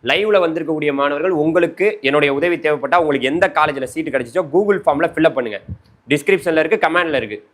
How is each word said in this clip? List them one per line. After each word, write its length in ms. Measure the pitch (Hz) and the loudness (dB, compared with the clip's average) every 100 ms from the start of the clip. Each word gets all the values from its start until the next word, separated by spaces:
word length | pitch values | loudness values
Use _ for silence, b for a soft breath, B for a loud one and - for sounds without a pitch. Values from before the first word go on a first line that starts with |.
லைவ்ல 360 | 120 156 214 208 | 0 0 2 2
வந்திருக்கக்கூடிய 540 | 170 160 156 160 151 | 2 -2 -4 -2 -2
மாணவர்கள், 380 | 139 143 143 175 | 0 -2 0 -2
உங்களுக்கு 680 | 170 156 160 170 165 196 208 | 0 2 2 0 0 -2 0
என்னுடைய 320 | 135 147 147 | 0 2 2
உதவி 240 | 139 170 165 | 0 0 0
தேவைப்பட்டா, 380 | 151 147 135 175 | -2 -2 0 0
உங்களுக்கு 320 | 156 139 127 | 2 0 0
எந்த 240 | 160 185 156 | 0 0 2
காலேஜ்ல 280 | 151 139 | 0 -2
சீட்டு 280 | 131 156 160 | -8 -6 -4
கிடைச்சிச்சோ 380 | 135 120 127 160 | -4 -2 -4 0
Google 320 | 160 208 196 | 0 2 0
ஃபார்ம்ல 320 | - 143 165 | 2 0 0
ஃபில் 120 | 165 160 | 2 2
அப் 100 | 135 | 2
பண்ணுங்க. 260 | 120 101 - - _ _ - | -6 -8 -12 -16 _ _ -2
டிஸ்கிரிப்ஷன்ல 540 | 147 151 190 180 160 | -2 2 0 2 0
இருக்கு, 260 | 160 147 165 | 2 0 2
கமெண்ட்ல 240 | 170 170 | 0 0
இருக்கு. 340 | 139 113 104 _ | -2 -4 -10 _